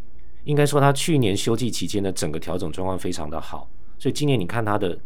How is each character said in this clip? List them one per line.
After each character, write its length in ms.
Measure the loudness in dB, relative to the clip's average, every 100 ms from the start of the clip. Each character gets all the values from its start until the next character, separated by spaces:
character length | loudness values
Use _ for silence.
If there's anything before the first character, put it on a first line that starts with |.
| -4 -4 -4 -4
应 100 | 0
该 100 | 2
说 160 | 4 6
他 120 | 4
去 260 | 4 2 4
年 180 | 4 2
休 200 | 2 0
季 120 | 0
期 160 | -2
间 160 | -2 0
的 120 | 0
整 180 | 0 -2
个 80 | -2
调 180 | -2 -2
整 140 | -2
状 160 | -2 -2
况 100 | -2
非 140 | -2
常 180 | -4 -4
的 120 | -4
好， 280 | -4 -4 -4 -4 -4 -2
所 100 | -2
以 40 |
今 140 | 0 2
年 120 | 2
你 80 | 0
看 180 | 0
他 140 | 0 2
的 180 | 0 -2